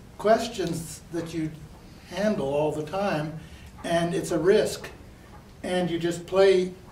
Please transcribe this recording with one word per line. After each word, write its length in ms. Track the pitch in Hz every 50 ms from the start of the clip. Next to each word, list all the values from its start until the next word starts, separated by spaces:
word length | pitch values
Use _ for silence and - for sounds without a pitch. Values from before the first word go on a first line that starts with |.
| - - - -
questions 840 | - 208 226 240 240 - - - 359 - 165 160 - - - - - -
that 200 | - 170 165 165
you 200 | - 165 156 156 - - - - - - - - - - - -
handle 440 | 180 - 208 214 202 151 139 135
all 200 | 143 147 151 151
the 100 | 143 151
time, 560 | 151 - 190 190 202 196 165 151 151 160 - - - - - - - - - - -
and 280 | 165 170 170 170 170
it's 200 | - 165 151 -
a 60 | 180 160
risk, 520 | 156 185 214 208 - - - - - - - - - - - - - - - - - - - -
and 260 | - 185 180 180 180 165
you 120 | 170 165
just 260 | 165 175 170 - -
play 460 | - 185 190 196 196 190 185 180 185 - - - -